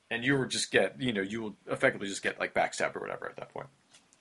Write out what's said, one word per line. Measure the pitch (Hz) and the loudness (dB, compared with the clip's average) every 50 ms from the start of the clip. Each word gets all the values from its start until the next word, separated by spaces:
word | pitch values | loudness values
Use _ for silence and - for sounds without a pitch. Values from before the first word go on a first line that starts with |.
| _ - | _ -4
And | 113 117 120 | -4 0 2
you | 131 143 | 4 4
will | 139 127 | 4 4
just | 107 - 107 - - - | 0 -2 -4 -2 4 6
get, | 120 101 - - - | 6 6 4 2 -2
you | 135 127 113 | -2 -2 0
know, | 101 98 | 0 0
you | 98 107 117 | -2 -2 -4
will | 113 107 98 _ - - | -6 -6 -8 _ -8 -6
effectively | 135 131 - 131 117 101 101 98 | -2 2 4 2 2 2 -4 -4
just | 95 - - | -4 -2 -2
get, | 101 95 - | -4 -2 -2
like, | 92 87 - | -4 -2 2
backstabbed | 98 85 - - - 82 73 - | 2 2 2 2 0 -2 -2 -2
or | - | -4
whatever | 50 50 50 - - 50 | -6 -6 -6 -6 -8 -10
at | 50 | -10
that | - - - - | -10 -14 -10 -10
point. | 50 50 - _ _ _ _ _ - _ _ _ _ | -10 -12 -12 _ _ _ _ _ -20 _ _ _ _